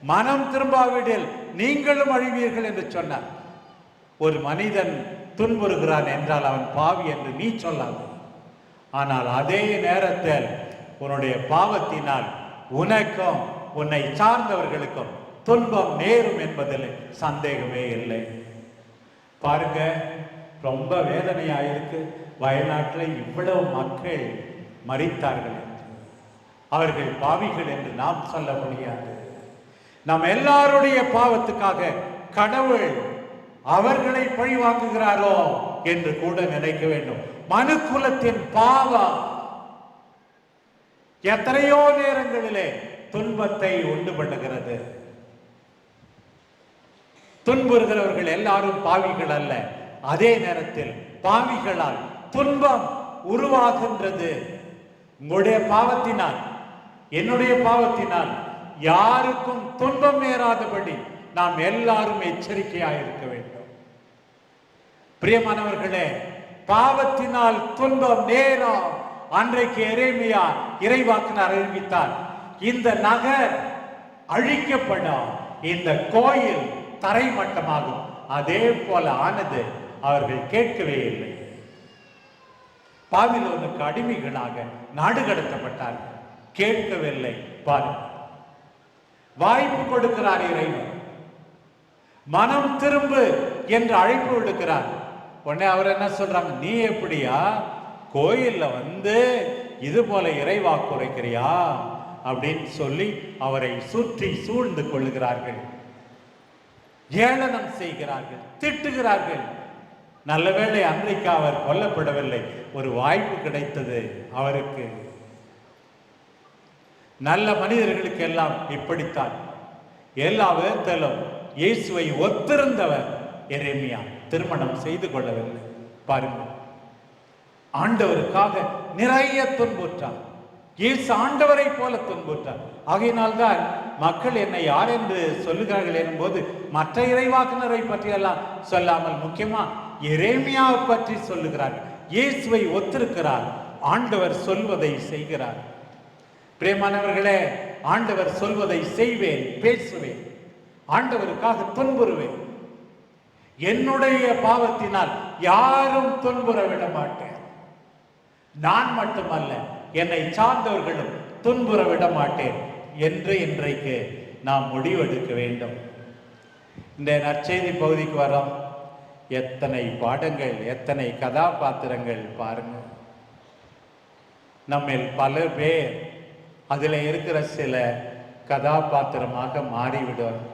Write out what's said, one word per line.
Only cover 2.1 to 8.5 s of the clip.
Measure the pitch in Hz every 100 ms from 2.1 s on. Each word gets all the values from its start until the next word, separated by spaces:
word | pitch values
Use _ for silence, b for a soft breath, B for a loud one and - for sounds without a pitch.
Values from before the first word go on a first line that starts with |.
அழிவீர்கள்" | 254 254 233 240 226 220
என்று | 190 175
சொன்னார். | 180 156 135 - - - - - - - _ _ _
ஒரு | 156 156
மனிதன் | 143 151 208 202 175 - - - - -
துன்புறுகிறான் | 226 220 202 175 156 151 139
என்றால் | 139 147 147
அவன் | 139 135 131 143
பாவி | 156 180 165
என்று | 147 135 131
நீ | 220 -
சொல்லாது, | 170 156 120 117 - - - - -